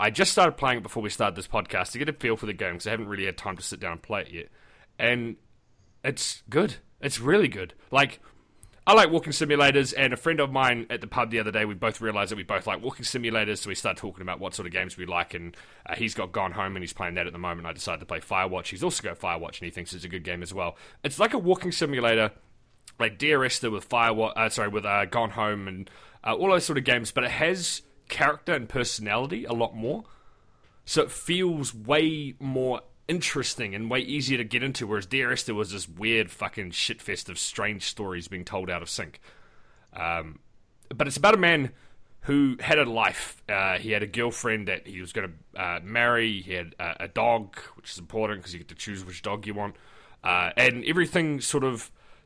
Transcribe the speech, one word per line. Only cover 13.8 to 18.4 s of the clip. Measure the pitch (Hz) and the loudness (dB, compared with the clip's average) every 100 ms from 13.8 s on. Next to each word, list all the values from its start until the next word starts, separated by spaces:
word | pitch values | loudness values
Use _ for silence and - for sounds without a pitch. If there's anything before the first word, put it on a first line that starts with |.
| 101 90 | -4 -4
talking | 101 90 | -6 -8
about | 92 85 | -8 -6
what | 92 | -6
sort | - 90 | -6 -4
of | |
games | 90 92 - | -4 -4 -6
we | 90 | -4
like, | 87 85 | -2 -2
and, | 87 85 - - - - | -6 -12 -16 -20 -18 -10
uh, | |
he's | - 113 | -4 -4
got | 113 90 | -4 -4
Gone | 104 95 | -2 -2
Home, | 95 95 95 | -2 -4 -4
and | |
he's | 87 | -8
playing | - 90 | -6 -4
that | 90 87 | -4 -4
at | |
the | 85 | -6
moment. | 90 85 82 | -6 -6 -8
I | |
decided | 82 - 82 | -8 -6 -6
to | - | -6
play | 82 | -8
Firewatch. | - 95 | -2 0